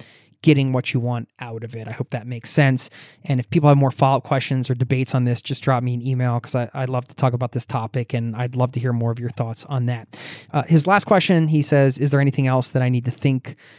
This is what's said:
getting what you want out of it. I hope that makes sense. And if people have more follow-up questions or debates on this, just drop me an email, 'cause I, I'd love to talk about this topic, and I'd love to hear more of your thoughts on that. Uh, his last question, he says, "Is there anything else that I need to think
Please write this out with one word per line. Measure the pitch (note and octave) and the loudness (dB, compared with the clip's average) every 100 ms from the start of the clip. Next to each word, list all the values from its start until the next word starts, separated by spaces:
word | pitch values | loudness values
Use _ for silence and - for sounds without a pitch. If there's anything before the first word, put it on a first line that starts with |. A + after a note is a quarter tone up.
| - - _ _ | -20 -20 _ _
getting | - C#3+ C3+ | 4 4 4
what | C3 - | 0 0
you | C3 | -2
want | A#2+ A#2+ A2+ - | -2 -4 -8 -14
out | B2 A2+ | -12 -10
of | A2+ | -10
it. | A#2 A2 | -12 -10
I | |
hope | A2 B2 | -8 -6
that | B2+ A2+ | -8 -8
makes | A#2+ - | -10 -2
sense. | - C#3 C3 - - - _ | 4 4 4 -2 -14 -20 _
And | - C3 | -4 -2
if | A#2+ | 0
people | F3 D3 | 2 6
have | C#3+ | 6
more | C3+ | 4
follow-up | - C3+ C3+ | 2 2 2
questions | - C#3 - C3 B2 | 0 -2 0 -2 -2
or | A#2+ | -2
debates | A#2+ B2+ C3 C3 | 0 0 0 0
on | |
this, | B2 A#2+ | 0 -2
just | - C3 | -4 -4
drop | - B2+ | 0 0
me | B2 | 0
an | A#2 B2 | -4 -2
email, | B2+ B2 A#2+ | -2 0 -2
'cause | - | -2
I, | B2+ A#2+ | -4 -4
I'd | - B2+ | -6 -4
love | B2+ B2 | -4 -6
to | - | -2
talk | C3+ | 0
about | A#2+ B2 | 0 -4
this | B2 - | -6 -4
topic, | B2+ A2+ C3+ A#2 | -6 -4 -6 -4
and | A#2+ A#2 A2 | -4 -4 -4
I'd | B2 | -4
love | B2 B2 | -2 -2
to | B2 | -2
hear | B2+ | -2
more | A#2+ A#2 | -2 -2
of | A#2 | -4
your | A#2+ | -6
thoughts | - A#2 A2 - | -6 -6 -6 -6
on | C3+ B2 | -4 -2
that. | A#2+ A2+ - - - - | -4 -8 -18 -18 -18 -8
Uh, | D3+ - | -4 2
his | E3 D#3 | 2 4
last | G3+ - | 2 4
question, | G3 - F3 D#3+ | 2 4 2 4
he | D#3 | 2
says, | - C#3+ C#3 C3 | 2 4 4 2
"Is | C#3+ | 0
there | C#3 | 2
anything | C#3 C3 C3+ | 2 2 0
else | C3 B2+ | 0 0
that | C3+ | 0
I | B2+ | 0
need | B2+ A#2+ | 0 -2
to | |
think | - C#3+ C3 - - - | -2 0 0 -4 -18 -20